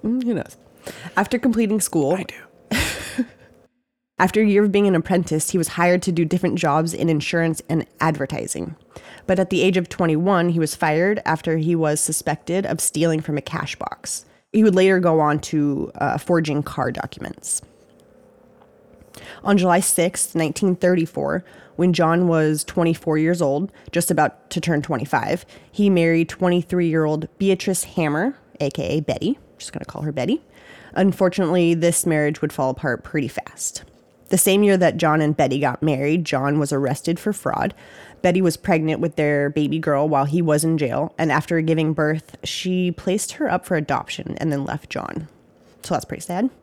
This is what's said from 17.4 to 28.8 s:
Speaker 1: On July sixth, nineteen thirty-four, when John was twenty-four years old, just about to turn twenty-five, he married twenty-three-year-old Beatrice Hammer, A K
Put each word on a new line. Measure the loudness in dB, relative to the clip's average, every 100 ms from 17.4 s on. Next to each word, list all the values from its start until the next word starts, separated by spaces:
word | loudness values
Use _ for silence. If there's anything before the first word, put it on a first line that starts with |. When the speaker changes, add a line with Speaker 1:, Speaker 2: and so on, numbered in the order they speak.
| -6 -6 -6 _ _ _ _ -20 -20 _ _ -20 -20 _ -20 -20 -20 -20 -20 -8
Speaker 1:
On | 2 4
July | 6 4
sixth, | 2 0 0 0 -4 -2
nineteen | -2 0 0 2
thirty-four, | 2 2 0 -4 -4 -4 -6 -20 -14 0
when | 2
John | 4 2 4 4
was | 4 2 0
twenty-four | -4 -2 0 0 -2 0
years | 0 2
old, | 0 0 -4 -10 -6
just | -4 0
about | 2 0 -2 _
to | -6
turn | -2 -2
twenty-five, | -2 -4 -2 -2 -2 -6 -8 -20 -14
he | 0 2
married | 4 4 2 0
twenty-three-year-old | -2 0 0 0 0 0 2 0 -2 -6 _
Beatrice | 0 0 0 -4
Hammer, | -4 -2 -2 0 -2 -4 _ -6
A | -6
K | -4